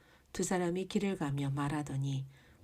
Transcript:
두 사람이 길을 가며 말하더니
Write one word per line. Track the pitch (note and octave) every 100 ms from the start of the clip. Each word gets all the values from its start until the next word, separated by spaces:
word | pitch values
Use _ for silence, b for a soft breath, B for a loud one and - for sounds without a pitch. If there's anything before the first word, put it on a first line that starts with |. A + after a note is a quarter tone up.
| B B B
두 | -
사람이 | F3 F#3 F3 F3+ F#3
길을 | G#3 G3 F#3+
가며 | D3 C#3+ C#3
말하더니 | C#3 C#3+ D3+ C#3+ C3+ C#3 C3+ C3+ B B B